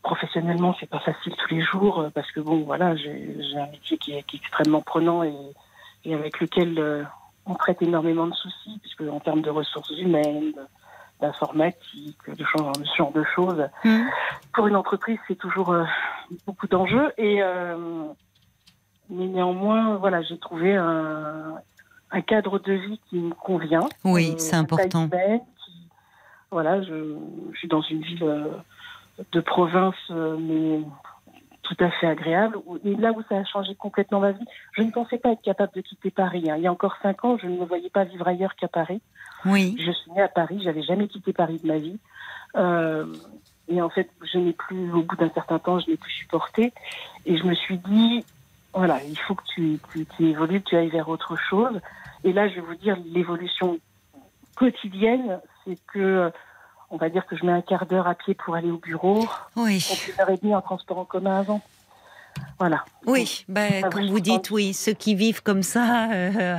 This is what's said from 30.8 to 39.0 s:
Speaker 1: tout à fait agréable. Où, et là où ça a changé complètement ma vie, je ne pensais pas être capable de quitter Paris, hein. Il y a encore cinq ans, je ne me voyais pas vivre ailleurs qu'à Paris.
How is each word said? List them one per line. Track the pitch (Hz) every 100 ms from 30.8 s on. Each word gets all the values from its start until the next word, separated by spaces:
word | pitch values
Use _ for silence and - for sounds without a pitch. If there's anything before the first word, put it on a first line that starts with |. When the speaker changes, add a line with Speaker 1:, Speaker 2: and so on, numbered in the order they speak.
| 151 143 - - - - _ _
Speaker 1:
tout | - 175
à | 175
fait | - 170
agréable. | 156 160 170 220 208 -
Où, | 175
et | 202 202
là | 226
où | 226 220
ça | 196
a | 190
changé | 202 190 196
complètement | 202 196 196 202
ma | 202
vie, | 196 240 - -
je | -
ne | 226
pensais | 240 233 240
pas | 247
être | 226
capable | - 190 202 185
de |
quitter | - - 190
Paris, | - 185 175 160
hein. | 151
Il |
y | 175
a |
encore | 175 196 -
cinq | 202 190 247
ans, | 240
je | 180
ne | 180
me | 175
voyais | 180 180
pas | 202
vivre | 185 180 175
ailleurs | 180 190 -
qu'à | 175
Paris. | 175 160 196